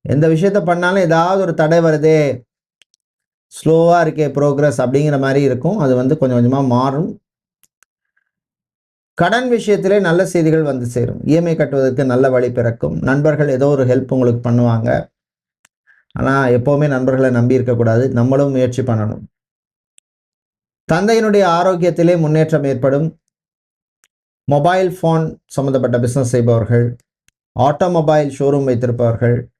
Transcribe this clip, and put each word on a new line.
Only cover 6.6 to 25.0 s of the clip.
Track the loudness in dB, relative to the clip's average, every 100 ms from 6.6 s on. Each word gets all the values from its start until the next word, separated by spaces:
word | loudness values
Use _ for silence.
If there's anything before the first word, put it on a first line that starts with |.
| 0
மாறும். | 0 0 -2 -6 -8 _ _ _ _ _ _ _ _ _ _ _ _ _ _ _ _ _ _ _
கடன் | -2 0 0 0
விஷயத்திலே | -2 0 0 2 2
நல்ல | 2 0 0
செய்திகள் | 0 2 2
வந்து | 0 -4 -4
சேரும். | -4 -4 -4
இ | 0
எம் | 0
ஐ | 0 -2
கட்டுவதற்கு | -2 0 0 0
நல்ல | 0 2 2
வழி | 2 0
பிறக்கும். | -2 -2 -2 -6 -4
நண்பர்கள் | -2 0 0 0 0
ஏதோ | 0 0
ஒரு | 2
ஹெல்ப் | 2 0 0
உங்களுக்கு | 0 0 0 0
பண்ணுவாங்க. | 0 2 0 -2 -4 -6 _ _ _ _ _ _ _ _ _ _
ஆனா, | -6 -2 0
எப்பவுமே | 2 0 0 0 0
நண்பர்களை | 0 -2 0 0
நம்பி | 2 2
இருக்கக்கூடாது. | 0 0 0 2 2 0
நம்மளும் | 0 0 0 0
முயற்சி | 0 -2 -2
பண்ணணும். | -4 -2 -4 -8 -14 _ _ _ _ _ _ _ _ _ _ _ _ _ _ _ -4
தந்தையினுடைய | -2 0 0 2 2
ஆரோக்கியத்திலே | 2 2 0 0 -2 2 2 2
முன்னேற்றம் | 2 0 0 0
ஏற்படும். | -2 -2 0 0 -2 -8 _ _ _ _ _ _ _ _ _ _ _ _
மொபைல் | -2 0 2 0 -2 -2